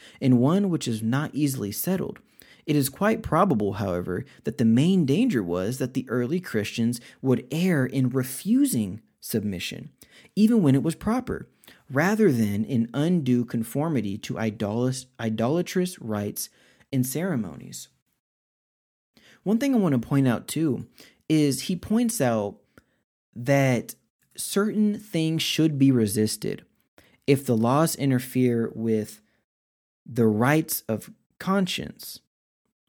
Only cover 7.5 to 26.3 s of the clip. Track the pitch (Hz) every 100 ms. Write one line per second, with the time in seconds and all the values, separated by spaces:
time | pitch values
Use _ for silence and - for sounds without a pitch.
7.5 | 156 185 156 127 135 127 131 131 - 190
8.5 | 254 277 156 101 101 - _ - 113 101
9.5 | 90 - - - - - - - - 214
10.5 | 233 151 135 160 - 208 247 254 - -
11.5 | _ - - - 135 175 220 208 120 104
12.5 | 101 113 127 117 139 160 180 127 123 120
13.5 | 117 113 139 165 135 101 107 - - 110
14.5 | 104 101 113 127 131 - - 113 110 113
15.5 | 170 175 185 180 - 117 104 104 - -
16.5 | _ _ _ _ 135 127 143 190 135 92
17.5 | 69 - - - _ _ _ _ _ _
18.5 | _ _ _ _ _ _ _ _ _ 180
19.5 | 226 277 247 180 127 - 139 131 110 -
20.5 | 151 160 - - - - _ - 156 147
21.5 | 135 - 180 - 220 233 - 127 110 101
22.5 | - _ - _ _ _ _ _ - 123
23.5 | 139 135 127 - - _ _ _ - -
24.5 | 196 208 208 208 208 - 165 160 160 -
25.5 | - 160 139 135 123 107 107 107